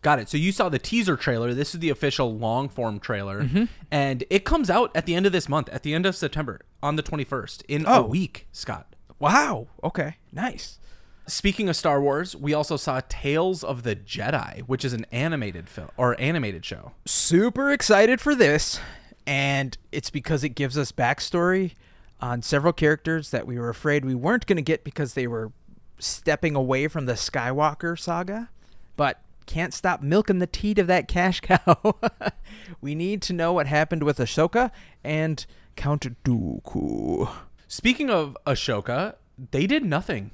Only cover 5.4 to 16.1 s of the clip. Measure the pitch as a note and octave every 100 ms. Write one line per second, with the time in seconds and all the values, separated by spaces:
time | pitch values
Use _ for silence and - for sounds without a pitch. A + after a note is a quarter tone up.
5.4 | C#3 D3 C3+ A2+ D3 D#3 F#3+ F#3 D3 -
6.4 | C#3 - - _ C#3+ D#3 - D#3 C3+ C3+
7.4 | G2+ - - D3 D#3+ A#3+ A2 D3+ F#3 -
8.4 | - - - A2+ - - - - C#3+ A#3+
9.4 | D4 D3+ A#2+ - D#3+ - D3 D#3+ _ -
10.4 | A#3+ - - - - - - - - -
11.4 | G3+ G3 G3+ D#3+ E3+ C#3+ C#3+ C#3+ F3+ -
12.4 | C#3+ D3+ D3 D3 - C3 - - C#3 D3+
13.4 | F#3 F3+ - B2+ A#2+ G2+ G2+ - C#3+ -
14.4 | - - A#2 C3 C3+ A#2+ A2 A#2 D3+ D#3
15.4 | G#2+ E2+ E2+ - D#2 - B2